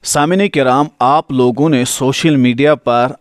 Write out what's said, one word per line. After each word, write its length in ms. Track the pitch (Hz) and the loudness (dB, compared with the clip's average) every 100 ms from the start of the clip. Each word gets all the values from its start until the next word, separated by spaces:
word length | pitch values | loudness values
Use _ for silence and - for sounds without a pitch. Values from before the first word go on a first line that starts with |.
| - | -4
सामिन 380 | 151 147 185 202 | -2 0 0 0
किराम, 400 | 151 131 131 151 _ | 0 0 0 -2 _
आप 300 | 123 151 - | 0 0 -2
लोगों 360 | 131 127 120 156 | 0 0 2 0
ने 160 | 135 123 | 0 -2
सोशल 500 | - 135 135 165 147 | -2 -4 0 0 2
मीडिया 380 | 123 120 147 151 | 0 2 0 0
पर 380 | - 120 123 135 | 0 0 -2 -4